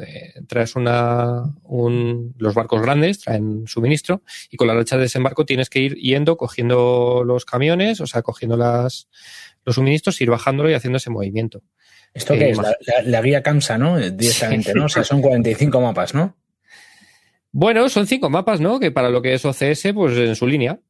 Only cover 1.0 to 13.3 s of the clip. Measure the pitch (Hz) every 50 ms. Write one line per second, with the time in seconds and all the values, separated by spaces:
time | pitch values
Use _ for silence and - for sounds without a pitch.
1 | 120 120 120 120 120 120 120 120 120 151 147 - _ - - 123 120 120 120 120
2 | 120 120 120 120 120 120 127 - 110 107 101 113 113 110 123 110 110 123 139 147
3 | 151 175 202 196 - - 113 107 104 107 107 107 110 110 - 120 117 127 151 151
4 | - - 180 202 - _ - - - _ - - 127 117 113 117 117 - 131 131
5 | 131 123 - 135 127 135 131 - 151 139 139 131 131 - - 135 131 139 139 -
6 | - 127 131 139 151 151 165 165 - 120 - - 120 120 123 123 123 123 123 123
7 | 123 123 123 123 123 120 123 123 - - - 123 135 156 170 175 190 214 226 185
8 | 156 135 - 120 120 - 123 - - 113 117 117 120 120 120 120 123 127 - -
9 | - _ _ - - - - - - - _ _ _ 127 123 - 131 135 143 156
10 | - - - - 135 117 117 120 - 139 135 139 147 160 156 131 123 127 127 131
11 | - 120 117 104 101 98 98 110 113 110 - 101 _ _ _ _ _ _ _ -
12 | _ _ _ - - - 151 - 147 139 110 107 101 104 113 - - - 117 127
13 | 117 123 120 113 113 131